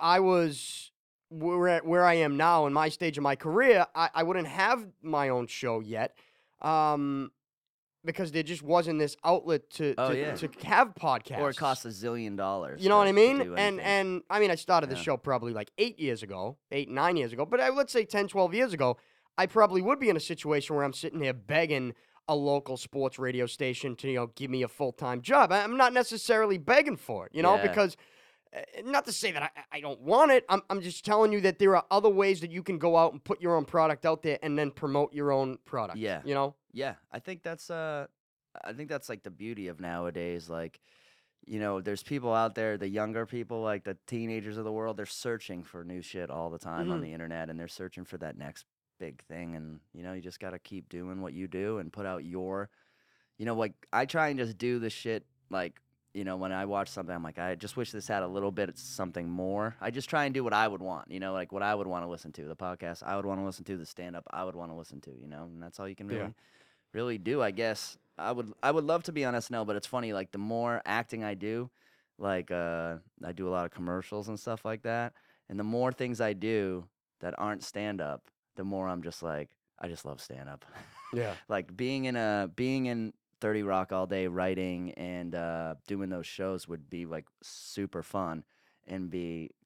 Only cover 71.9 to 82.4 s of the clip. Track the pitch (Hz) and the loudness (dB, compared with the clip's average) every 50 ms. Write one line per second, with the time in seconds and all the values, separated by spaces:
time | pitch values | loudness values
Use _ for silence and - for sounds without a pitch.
71.9 | _ _ _ _ _ - 92 98 95 90 85 - 87 87 85 85 85 85 82 85 | _ _ _ _ _ -6 -2 -2 -2 -2 -2 -4 -4 -2 -2 -2 -4 -4 -4 -6
72.9 | 82 82 - _ _ - - 85 87 82 95 90 92 90 85 85 - - 90 87 | -8 -10 -12 _ _ -14 -12 -10 -8 -6 -4 -2 -2 -2 -2 -4 -6 -8 -6 -4
73.9 | 90 92 92 - 104 104 101 110 110 104 - 123 113 110 - 110 110 107 - 117 | -4 -6 -6 -8 -10 -10 -10 -10 -12 -10 -8 -8 -8 -6 -6 -8 -8 -6 -4 -4
74.9 | 113 120 120 120 - _ _ _ _ _ _ - 95 101 104 107 113 120 127 127 | -4 -4 -4 -6 -8 _ _ _ _ _ _ -10 -8 -6 -4 -2 0 0 0 0
75.9 | 123 - 131 123 120 107 117 107 104 92 104 110 113 107 98 95 92 90 87 95 | 0 -2 -4 -4 -2 0 0 0 -2 -2 -2 0 0 0 0 -2 -4 -6 -8 -12
76.9 | _ _ _ _ _ _ - 87 - - 95 104 107 92 - - - 101 104 104 | _ _ _ _ _ _ -8 -8 -6 -4 -4 -4 -6 -6 -10 -10 -8 -6 -6 -4
77.9 | 101 92 80 73 69 62 _ _ _ _ _ _ _ - 95 98 98 95 95 92 | -4 -4 -6 -6 -6 -8 _ _ _ _ _ _ _ -10 -8 -6 -4 -4 -4 -4
78.9 | 90 87 82 85 - - 85 82 78 73 73 - _ _ _ _ _ - - 87 | -4 -6 -8 -10 -10 -8 -6 -6 -6 -6 -8 -10 _ _ _ _ _ -14 -12 -12
79.9 | 85 78 - 73 71 67 - - - 65 69 69 71 - - - - - - - | -12 -12 -12 -12 -12 -14 -14 -16 -16 -14 -14 -16 -16 -18 -20 -20 -20 -20 -20 -20
80.9 | - - - - - 120 120 104 101 - - - 110 98 82 90 90 98 127 127 | -20 -20 -14 -8 -6 -4 -4 -4 -6 -10 -6 -4 -2 -2 -2 -4 -6 -6 -4 -2
81.9 | 135 135 131 127 123 120 113 107 104 104 | -2 -2 -2 -2 -2 0 0 0 0 0